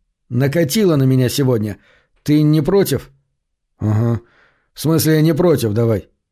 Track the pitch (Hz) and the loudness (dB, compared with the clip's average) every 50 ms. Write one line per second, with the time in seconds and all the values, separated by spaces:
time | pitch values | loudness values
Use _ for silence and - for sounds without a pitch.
0 | _ _ _ _ _ - 120 120 139 139 139 170 170 135 - 220 214 180 160 139 | _ _ _ _ _ -8 -4 -2 -2 -2 0 -2 -2 -2 0 0 0 2 2 2
1 | 131 131 131 131 131 120 - - 143 127 123 110 104 104 98 - _ _ _ _ | 2 2 2 2 0 0 -2 -2 0 0 0 -2 -2 -6 -10 -12 _ _ _ _
2 | _ _ _ _ - - 151 151 151 151 151 160 143 - 185 202 185 - 139 - | _ _ _ _ -4 0 0 2 2 2 2 0 0 0 0 0 0 0 -2 -6
3 | - - _ _ _ _ _ _ _ _ _ _ _ _ _ - 101 107 107 107 | -6 -10 _ _ _ _ _ _ _ _ _ _ _ _ _ -6 -4 -2 0 0
4 | 117 117 117 107 - _ _ _ _ _ _ _ _ _ - - - 147 165 156 | 0 -2 -2 -4 -6 _ _ _ _ _ _ _ _ _ -14 -6 -2 0 0 0
5 | 139 156 156 156 151 160 160 131 139 175 151 123 120 110 101 113 117 113 110 95 | 2 2 2 2 2 2 2 2 2 2 2 0 0 -2 -2 0 0 0 0 -2
6 | - _ _ _ _ _ | -4 _ _ _ _ _